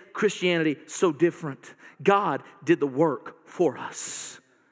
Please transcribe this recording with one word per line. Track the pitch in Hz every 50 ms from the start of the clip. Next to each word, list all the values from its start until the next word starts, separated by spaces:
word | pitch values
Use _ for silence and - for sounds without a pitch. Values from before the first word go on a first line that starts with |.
| - - -
Christianity | - 220 202 - - 175 180 175 165 160 156 143 - -
so | - - - - 180 151
different. | 127 165 175 151 - 170 151 135 - - - - _ - - - _ 139
God | 185 202 202 208 180 139 135 - - - - -
did | 131 170 170
the | 147
work | 143 127 131 165 160 127 - - - - - _ -
for | - - 180 147 123
us | - - - - - - - - - - - - - _ _ _ _ _ _